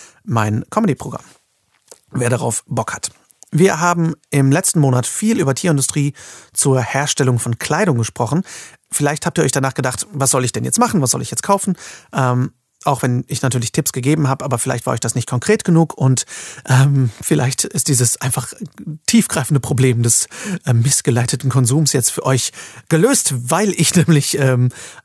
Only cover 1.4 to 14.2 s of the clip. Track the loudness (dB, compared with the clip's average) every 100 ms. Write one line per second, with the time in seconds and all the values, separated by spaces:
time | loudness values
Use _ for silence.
1.4 | _ _ _ _ _ -20 _ -4 0 0
2.4 | -2 -6 -6 -6 -4 -8 -10 -12 _ _
3.4 | -6 2 2 4 0 2 0 -4 _ 2
4.4 | 4 4 2 2 2 2 -2 -2 0 0
5.4 | 0 0 0 2 0 -2 -4 -4 -18 -20
6.4 | -10 -2 2 2 0 -2 -2 0 0 0
7.4 | -2 -6 -2 0 0 0 -2 -4 -2 -2
8.4 | -4 -12 -20 -20 _ -2 -2 0 -4 0
9.4 | 0 0 -2 -2 -4 -4 -8 -2 0 0
10.4 | -2 -4 -4 2 2 2 0 -2 -4 -8
11.4 | -2 0 0 -4 -8 -20 -8 -2 0 0
12.4 | -2 -6 _ _ -4 -2 0 -2 -4 -4
13.4 | -2 -2 -2 -2 -2 -2 0 2